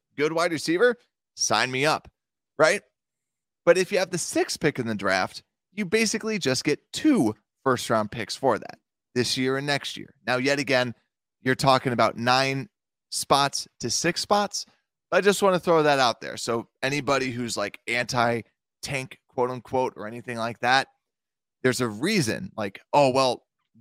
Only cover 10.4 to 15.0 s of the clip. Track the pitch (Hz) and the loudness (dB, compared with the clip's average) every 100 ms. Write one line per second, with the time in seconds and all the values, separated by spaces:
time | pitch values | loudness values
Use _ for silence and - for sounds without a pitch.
10.4 | 131 143 135 127 127 - _ _ _ _ | 0 0 2 2 0 -4 _ _ _ _
11.4 | 127 127 143 131 131 117 113 - 120 131 | -2 2 4 4 4 2 2 2 2 2
12.4 | 135 135 - _ _ _ - - - 139 | 2 -2 -8 _ _ _ -12 -8 2 2
13.4 | 139 - - - 120 - 165 175 - 202 | 2 -2 -12 -10 -6 -2 -2 -2 0 0
14.4 | 202 - - _ _ _ | 0 -6 -14 _ _ _